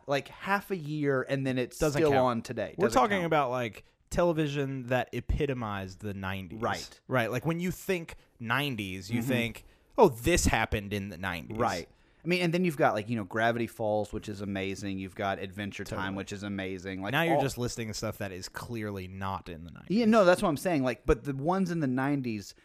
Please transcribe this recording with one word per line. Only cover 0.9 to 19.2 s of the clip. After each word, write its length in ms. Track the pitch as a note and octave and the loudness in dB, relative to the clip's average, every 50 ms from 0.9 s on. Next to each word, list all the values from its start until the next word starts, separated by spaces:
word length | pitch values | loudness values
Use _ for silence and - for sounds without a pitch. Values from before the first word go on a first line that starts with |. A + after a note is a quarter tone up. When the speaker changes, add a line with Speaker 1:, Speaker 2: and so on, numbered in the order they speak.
| D3+ D3+ C#3+ C#3+ C3+ C3 - - | -2 0 2 2 2 2 2 0
Speaker 1:
and 180 | C#3 C3+ D3+ | -2 0 0
then 120 | C3 B2+ B2+ | 0 0 0
it's 200 | B2 - - - | -2 -2 -2 0
Speaker 2:
Doesn't 220 | D#3+ D3+ C#3 C#3+ | 0 2 4 4
Speaker 1:
still 120 | D#3+ D3 | 4 6
Speaker 2:
count. 120 | C#3 C3 B2+ | 6 6 4
Speaker 1:
on 160 | B2+ A#2+ A#2 | 4 2 0
today. 320 | - - A#2+ A2 G2 - - - | -2 -4 -4 -4 -4 -4 0 0
Speaker 2:
We're 80 | G3 A#3 | 2 4
Speaker 1:
Doesn't 120 | A3+ C4 | 4 4
Speaker 2:
talking 160 | B3 G#3+ G3+ F#3 | 4 4 2 0
Speaker 1:
count. 80 | E3+ | 2
Speaker 2:
about, 240 | D#3+ D#3+ D3+ C#3 A#2+ | 2 2 2 2 2
like, 340 | B2 B2+ A#2+ A2 F#2+ - - _ _ _ _ - | 0 -2 -2 -4 -6 -10 -20 _ _ _ _ -4
television 760 | - F#3 F3 F3 D#3+ D#3 D#3 C#3+ C#3+ D3 C#3 C3+ C3+ C3 B2 | 0 2 4 4 4 2 0 0 0 -2 -2 -2 -4 -6 -2
that 220 | A#2+ B2+ B2 A2+ - | 0 0 0 0 -2
epitomized 880 | - A#2+ - - - - D3+ C#3 C3 B2 A#2 G#2 G2+ G2 F#2+ F#2 F#2 - | -6 -8 -2 -2 0 0 0 0 -2 -2 -4 -4 -4 -4 -6 -8 -10 -8
the 140 | G#2+ G#2 G2 | -8 -6 -6
nineties. 460 | G2 F#2+ F#2 G2 F#2+ F#2+ D#2+ E2 - | -4 -4 -4 -4 -6 -8 -10 -8 -4
Speaker 1:
Right. 380 | A#2 G#2+ G2 E2+ - - - - _ - | -2 -2 -2 -2 -6 -12 -16 -18 _ -2
Speaker 2:
Right. 220 | C3 B2+ A2+ G#2 | 0 2 2 2
Like, 140 | B2 B2 - | 0 -2 0
when 160 | D#3+ E3 E3+ | -2 -2 0
you 100 | F3 E3+ | -2 -2
think 440 | - - - - F#3+ E3+ E3 - - - _ _ _ - | -4 -4 -2 -2 -2 -2 -2 -8 -14 -18 _ _ _ -10
nineties, 680 | A#2 A2+ A#2+ C3+ D3 C#3+ B2 G#2+ G2+ F#2+ F#2 F#2+ F#2+ G2+ | -4 -2 0 0 0 0 -2 -2 -4 -4 -4 -8 -6 -2
you 100 | A#2 B2 | -2 0
Speaker 1:
Mm-hmm. 80 | A#2 C#3 | 0 2
Speaker 2:
think, 360 | B2+ A#2+ A#2 A2+ A2+ - - - - _ _ _ - D4 | 2 0 0 -2 -4 -10 -16 -20 -20 _ _ _ 6 8
"Oh, 100 | A3+ D#3+ | 8 8
this 380 | A#2 A2+ A#2 D#3 F3 - - | 6 2 2 2 4 4 4
happened 460 | - - A2+ G#2+ - A2+ G#2+ G2+ G2+ G#2 | 4 4 2 2 0 -2 -4 -4 -4 -4
in 140 | G2+ G2 G2+ | -4 -4 -6
the 80 | F2 E2 | -8 -6
nineties." 400 | F#2 F#2 F2 E2 C2 - G#2+ A2 | -4 -4 -4 -4 -8 -8 -2 0
Speaker 1:
Right. 300 | A#2+ G#2 F#2+ F2 D#2 - _ _ _ _ _ _ - | 0 0 0 -2 -6 -10 _ _ _ _ _ _ -2
I 40 | E3 | 0
mean, 140 | F3+ F3+ | 0 2
and 120 | F3+ E3 D#3+ | 2 2 2
then 100 | F3+ F#3 | 2 2
you've 120 | F3 C#3+ | 0 2
got, 180 | C#3+ D3+ B2 G2 | 4 4 4 4
like, 140 | G#2+ G2+ A2+ | 2 0 -2
you 80 | A#2+ | -2
know, 80 | A2+ G2 | -2 -2
Gravity 420 | F2+ - A2 A2+ A#2+ A#2 A#2 A#2 | -2 0 2 2 2 2 0 -2
Falls, 460 | G#2+ - - A2+ G#2+ G#2+ G#2+ G2+ - | -4 -4 -4 -2 0 0 0 0 -2
which 160 | - G#2 - A2 | -6 -8 -8 -8
is 140 | G2+ G2 | -8 -8
amazing. 540 | G#2 G2+ G2 F#2+ F#2+ G2 G2 F#2+ G#2 G2 F#2+ F#2+ | -6 -4 -4 -2 -2 -4 -4 -4 -4 -6 -6 -6
You've 160 | F#2+ F#2 - | -8 -8 -6
got 240 | - G2+ G2 G2 - | -4 -2 -2 -2 -2
Adventure 420 | G2+ G2 F2+ G#2 G#2 G2+ - - | -6 -8 -8 -8 -8 -8 -6 -8
Time, 160 | G2 - G#2+ G2 | -8 -6 -6 -4
Speaker 2:
Totally. 180 | F#2+ G2 G2 G2 | -4 -4 -4 -6
Speaker 1:
which 140 | F#2+ - | -6 -8
is 120 | G#2 F#2+ G2+ | -8 -8 -6
amazing. 580 | G2+ G2+ G2 F#2+ F#2+ F#2+ F2+ F2 F#2+ F#2+ F#2 | -6 -6 -4 -4 -6 -6 -6 -8 -8 -8 -6
Like, 80 | F#2+ G#2 | -4 -2
Speaker 2:
Now 120 | C3 D3+ | 0 0
you're 120 | E3 E3+ D#3+ | 2 2 2
Speaker 1:
all 80 | D3 | 2
Speaker 2:
just 160 | C#3 C3 - A#2+ | 2 0 -2 -2
listing 340 | B2 A#2+ - B2 A2+ G#2+ G2+ | -4 -4 -4 -6 -6 -6 -6
stuff 240 | - A#2 G#2+ - - | -6 -6 -6 -6 -6
that 120 | G#2+ G2 | -8 -8
is 180 | F#2 F#2 F#2 - | -8 -10 -12 -10
clearly 600 | - - - - A#2 A2+ G#2+ G#2 G2+ F#2+ F#2 F#2 | -10 -10 -10 -8 -6 -6 -6 -6 -6 -8 -8 -10
not 400 | F#2+ F#2+ | -8 -6